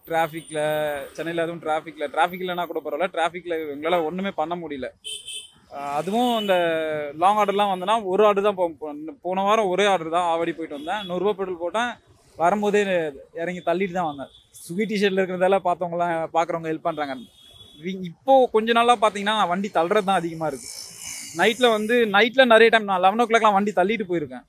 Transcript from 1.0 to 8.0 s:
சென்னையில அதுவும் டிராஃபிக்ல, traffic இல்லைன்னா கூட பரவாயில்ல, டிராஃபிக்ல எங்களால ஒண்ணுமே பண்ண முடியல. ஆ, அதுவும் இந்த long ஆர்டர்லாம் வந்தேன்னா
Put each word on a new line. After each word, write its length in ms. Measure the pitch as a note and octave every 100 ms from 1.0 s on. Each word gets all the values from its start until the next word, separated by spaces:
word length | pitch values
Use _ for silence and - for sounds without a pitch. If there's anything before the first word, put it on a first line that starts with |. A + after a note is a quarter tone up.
| C3+ -
சென்னையில 280 | D#3+ E3+
அதுவும் 180 | E3 E3+ D#3+
டிராஃபிக்ல, 400 | D#3 D#3+ D3+ D3
traffic 300 | D3 F3 F3+
இல்லைன்னா 220 | F3+ F3 E3+
கூட 140 | F3
பரவாயில்ல, 260 | D3+ D3 F#3 E3
டிராஃபிக்ல 400 | E3 F3 E3+ E3 D#3
எங்களால 300 | C#3+ D#3 F3+
ஒண்ணுமே 260 | D#3 F3+ G3 F#3
பண்ண 160 | D#3 F3
முடியல. 260 | D#3+ C#3+ B2 _ - - - - - _ _
ஆ, 220 | C#3+ C#3+
அதுவும் 460 | C#3+ E3 A3 B3 A#3
இந்த 140 | G3+ F3+ E3+ D#3+ D#3 D3+ D3 D3
long 200 | F3+ G#3+
ஆர்டர்லாம் 300 | G3+ G3 G#3
வந்தேன்னா 320 | F#3 F3+ A3+